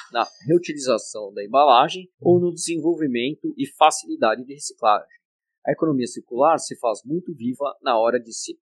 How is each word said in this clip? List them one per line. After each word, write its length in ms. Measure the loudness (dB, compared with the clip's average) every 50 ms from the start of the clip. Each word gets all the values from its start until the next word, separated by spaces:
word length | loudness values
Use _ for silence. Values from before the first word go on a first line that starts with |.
| -14 -8
na 120 | -4 -4 -4 -4 -6 _ 0
reutilização 880 | 2 2 2 2 -2 -10 -6 -2 -2 -2 -2 -2 -8 -12 -12 -12 -10 -10
da 100 | -10 -6
embalagem 640 | 0 4 4 6 8 8 6 6 4 0 -8 -12 -16 _ -2
ou 180 | 2 4 4 4
no 160 | 4 0 -4
desenvolvimento 960 | -4 -6 -6 -4 -2 0 0 0 0 -2 -2 -2 -2 -2 -4 -4 -6 -8 -8 -6 -6
e 80 | -6
facilidade 800 | -4 0 4 4 4 4 0 -8 -8 -4 0 0 0 0 -2 -6
de 100 | -14 -14
reciclagem. 540 | -12 -12 -14 -8 -2 2 2 2 2 0 _ _ _ _ _ _ _ _ _ _ _ -4
A 60 | -4
economia 340 | -2 0 0 0 0 0 -2
circular 520 | -4 -8 -12 -14 -8 -2 2 2 2 2 0
se 200 | -2 -8 -10 -6
faz 220 | -4 -4 -4 -4 -6
muito 300 | -6 -6 -6 -6 -8 -12
viva 400 | -8 -6 -6 -6 -4 -6 -8 -8 _
na 160 | -2 0 0 2
hora 220 | 2 2 0 -2
de 120 | -4 -6
se 240 | -14 -12 -12 -12 -14 _